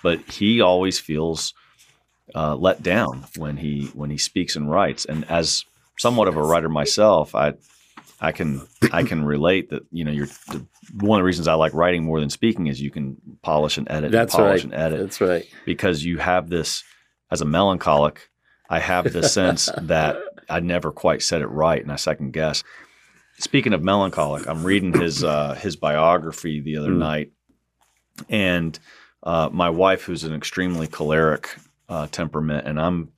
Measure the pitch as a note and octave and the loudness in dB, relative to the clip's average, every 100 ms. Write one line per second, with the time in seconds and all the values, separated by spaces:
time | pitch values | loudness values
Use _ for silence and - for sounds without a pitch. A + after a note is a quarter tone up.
0 | F2+ E2+ - - G#2 A#2 F#2 F2+ F#2+ F#2 | 0 0 -4 -2 2 6 6 6 2 -2
1 | - D2+ E2 D#2+ - - _ _ _ _ | -4 -4 -2 -2 -6 -10 _ _ _ _
2 | _ _ _ - D2+ C#2+ F2+ F#2 F2 G2 | _ _ _ -4 -2 2 2 2 2 0
3 | E2+ B1+ C#2 - D2+ D2 D2+ C#2+ C#2 C#2 | 0 -4 -12 -10 -8 -6 -4 -4 -6 -8
4 | D2 D2 - F#2+ F2 - D2 E2+ F2+ - | -8 -4 -4 -4 -4 -4 0 2 2 -2
5 | - D#2 D2+ E2 D#2+ - - _ _ - | -6 -6 -2 -2 0 -2 -6 _ _ -2
6 | B2 A#2+ G2 D#2 D2+ E2+ D#2+ D#2 D2 - | 0 2 2 2 2 2 2 -2 0 4
7 | G#2+ F2+ D2+ - D2 - _ _ _ - | 6 6 2 0 0 -2 _ _ _ -20
8 | - - D#2+ D#2+ E2 C#2 - - - E2+ | -20 -6 -4 -2 -4 -4 -8 -2 0 2
9 | E2+ E2 D2 D2 E2 F#2+ - D2+ - E2 | 0 0 0 2 4 2 0 -10 -10 -8
10 | D2+ D2 C#2+ - - D#2 - _ - G2+ | -4 -4 -6 -10 -14 -14 -14 _ -18 -4
11 | G2+ G#2+ F#2 F2 E2 D#2+ D#2+ D2+ F2 F2+ | 2 4 4 2 2 4 4 4 2 2
12 | D#2+ D#2+ D2 - A#2 F#2+ D#2+ C2+ C#2+ - | 0 -2 -2 0 0 0 -2 -4 -8 -8
13 | C#2 - - - - D#2 D2+ - C#2+ - | -10 -10 -18 -12 0 2 2 -2 -4 -4
14 | D2+ A2+ A#2 - G2+ F#2+ D2+ C#2 D#2+ D#2+ | 0 2 2 4 4 4 0 -4 -2 -2
15 | F#2+ - F#2+ F2 - - - E2+ G2 D#2+ | -4 -2 0 0 -4 -12 -6 -2 0 0
16 | E2 E2 F2+ F2+ E2 E2+ D2+ - - _ | -2 -2 0 0 0 -2 -2 -6 -10 _
17 | _ _ - E2 D#2 D#2+ G2 F2+ - D2 | _ _ -8 -4 0 2 2 2 2 4
18 | D2 - - _ _ _ - E2 F2 F2+ | 4 0 -20 _ _ _ -4 -4 0 0
19 | F2 E2+ E2 - F#2 E2 - - D#2+ D#2+ | 0 0 0 2 2 2 -2 -4 0 2
20 | D2+ - - - - E2 E2+ F2 D#2+ D2 | 2 -2 -8 -16 -6 -4 -2 -2 -2 -2
21 | F2 D2+ - E2+ C#2 D2 D#2+ D#2 C#2+ C#2 | 0 0 0 -2 -2 0 2 2 -2 -6
22 | - D2+ C#2 C#2+ D#2 D2 - - - _ | -4 -4 -4 -2 -2 -2 -8 -18 -20 _
23 | _ _ _ - - C#3 B2 F#2 F2 G2+ | _ _ _ -12 -2 0 2 0 2 2
24 | G2 - D2+ D2 D2 D#2+ F2 G2+ F#2+ E2 | 2 0 -2 -2 -6 -4 0 0 2 2
25 | E2+ D2 E2 D2+ D2 C#2 - D2+ D#2 D2+ | 2 0 0 0 -2 -4 -8 -2 0 4
26 | E2 F2 D#2+ D#2 E2 D2+ D2 D2+ D2+ F2+ | 4 4 0 -8 -6 -6 -6 -6 0 0
27 | D#2 D2+ D2 _ _ _ _ _ _ _ | 0 -2 -6 _ _ _ _ _ _ _
28 | _ - - A2 F#2+ F2 E2 D2+ _ - | _ -20 -4 -2 0 0 -2 -8 _ -20
29 | - _ - E2 D2+ F2 F2 E2 F#2+ F#2+ | -20 _ -4 0 0 0 0 4 4 2
30 | - E2 D#2+ D#2 - - F2+ E2+ D#2 - | -2 -8 -6 -8 -8 -4 -4 -4 -6 -4
31 | D2+ D#2 D#2+ D2 - - _ _ - E2 | 0 2 2 0 -4 -18 _ _ -12 -10
32 | D2+ - E2 D#2 D2+ D2 C#2+ D2+ E2 F2 | -8 -6 -6 -4 -2 -4 -4 -2 -2 -2
33 | D#2+ | -6